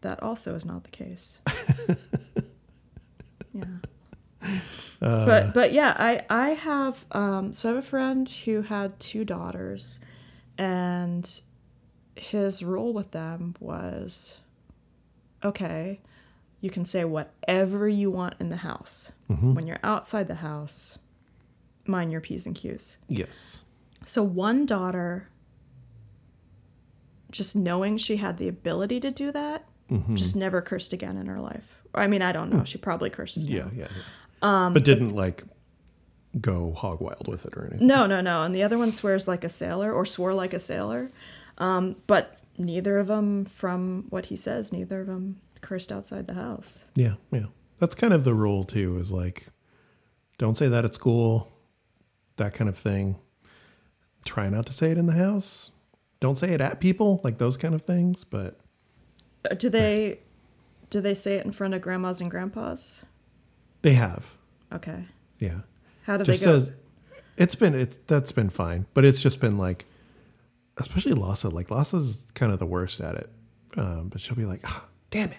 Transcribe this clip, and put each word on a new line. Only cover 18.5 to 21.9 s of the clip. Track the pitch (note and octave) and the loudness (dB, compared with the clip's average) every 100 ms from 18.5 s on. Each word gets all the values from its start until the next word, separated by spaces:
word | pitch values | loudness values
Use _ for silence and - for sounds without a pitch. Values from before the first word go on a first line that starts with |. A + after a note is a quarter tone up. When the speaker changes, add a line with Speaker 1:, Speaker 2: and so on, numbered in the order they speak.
| E3+ | -6
Speaker 1:
house. | F3 - - - - - _ | -8 -10 -10 -12 -12 -14 _
Speaker 2:
Mm-hmm. | G2 A#2+ | 2 4
Speaker 1:
When | C3+ E3 | 2 0
you're | E3 | -4
outside | - G#3+ - G#3+ F#3+ | -2 -2 -2 -2 -2
the | E3 | -6
house, | D#3 D3+ D3 - - - _ _ _ _ _ _ _ _ | -8 -8 -10 -10 -12 -14 _ _ _ _ _ _ _ _
mind | - | -4